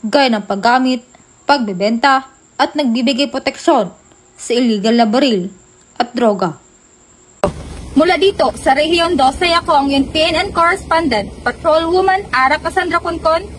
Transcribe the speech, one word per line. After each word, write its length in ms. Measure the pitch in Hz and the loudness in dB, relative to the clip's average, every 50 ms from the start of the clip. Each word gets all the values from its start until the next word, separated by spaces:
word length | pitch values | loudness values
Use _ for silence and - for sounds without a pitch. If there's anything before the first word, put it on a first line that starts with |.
| - | -8
gaya 280 | 214 - 294 277 254 | 0 0 2 2 2
ng 120 | 226 208 202 | 0 -2 -2
paggamit, 640 | - 202 196 190 233 240 262 262 254 254 240 - _ _ - - _ _ _ _ | -4 -6 0 2 2 2 2 2 0 -2 -2 -6 _ _ -20 -20 _ _ _ _
pagbebenta, 800 | - 285 285 240 208 190 180 196 214 233 226 - 277 269 269 269 - - _ _ _ _ - | 0 0 0 0 -4 -4 -2 -2 -2 0 2 2 2 2 2 0 -6 -20 _ _ _ _ -4
at 160 | 269 - - | -4 -2 -2
nagbibigay 560 | 294 302 254 226 247 254 240 277 226 285 277 | -2 0 0 0 0 0 0 0 0 -2 -2
proteksyon 640 | 285 269 - - 262 - - - 311 247 202 175 - _ _ _ - _ _ _ _ | -4 -6 -6 -6 -6 -2 0 2 2 2 2 -2 -6 _ _ _ -20 _ _ _ _
sa 160 | - - - | -20 -6 -2
illegal 480 | 240 240 254 240 220 208 190 226 233 233 | 0 0 2 2 0 0 0 0 2 2
na 80 | 233 | 2
baril 400 | 214 208 254 285 269 226 190 175 196 - - - _ _ _ _ _ _ | 2 2 2 2 2 0 -2 -4 -6 -10 -16 -20 _ _ _ _ _ _
at 160 | - 254 - | -6 -6 -4
droga. 480 | - 233 240 220 208 185 185 170 151 - _ _ _ _ _ _ _ _ _ _ _ _ _ _ _ _ - - - - - - - - - - - | -2 0 0 0 0 0 -2 -4 -6 -8 _ _ _ _ _ _ _ _ _ _ _ _ _ _ _ _ -6 -6 -6 -8 -14 -16 -16 -16 -16 -2 2
Mula 240 | 269 311 349 359 | 2 2 2 2
dito, 320 | 311 370 392 403 - 302 247 - | 2 2 0 2 2 -2 -2 -2
sa 160 | - - 311 269 | -2 0 0 2
Rehiyon 480 | 277 302 320 339 339 339 339 359 285 | 2 2 0 2 0 0 0 2 2
Doce, 320 | 269 262 262 - 359 349 339 | 2 2 2 0 0 0 0
ako 240 | 339 330 - 320 | 0 2 2 2
ang 160 | 285 277 285 277 | 2 2 2 0
iyong 160 | 277 262 - | 0 0 0
P 80 | - | 0
N 320 | 320 311 339 330 311 381 403 | 0 0 0 0 -2 -4 -2
N 0 | |
correspondent, 800 | - 339 330 339 381 392 - - 330 330 339 302 233 208 196 202 - - - | 0 0 2 2 2 -2 -2 -2 0 0 0 0 -2 -2 -4 -6 -12 -6 -6
Patrolwoman 800 | 247 233 - - - 302 320 330 330 349 370 381 381 381 392 403 - - | -6 -6 -2 0 2 2 2 2 2 0 2 2 2 0 0 -2 -2 -2
Ara 240 | 254 262 262 294 | 0 2 2 0
Cassandra 400 | 311 - 330 320 381 370 359 339 339 339 | 0 -2 -4 -2 -2 -2 0 -2 -2 -2
Concon 400 | 339 339 330 - 320 320 330 392 403 - | -2 -6 -2 0 0 0 0 -2 -8 -16